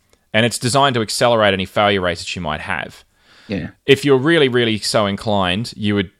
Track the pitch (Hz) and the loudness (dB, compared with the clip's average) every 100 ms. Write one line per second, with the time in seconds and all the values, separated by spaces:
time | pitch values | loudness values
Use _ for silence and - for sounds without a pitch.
0 | _ _ _ 110 117 - 127 135 139 120 | _ _ _ 0 0 0 -2 2 2 0
1 | 107 - 120 117 104 95 92 - 104 101 | -4 0 2 4 2 2 -2 0 2 2
2 | 90 87 - 95 80 76 - 80 50 - | -2 -4 -8 -8 -6 -6 -6 -8 -8 -14
3 | _ _ _ _ - 98 76 - - 135 | _ _ _ _ -10 -8 -8 -4 2 2
4 | 143 131 143 170 135 123 117 107 - 117 | 4 2 4 2 2 2 0 -2 -2 0
5 | 101 98 113 101 90 95 120 - 104 101 | 0 -2 -2 0 0 -2 -6 -6 -2 -2
6 | 92 | -2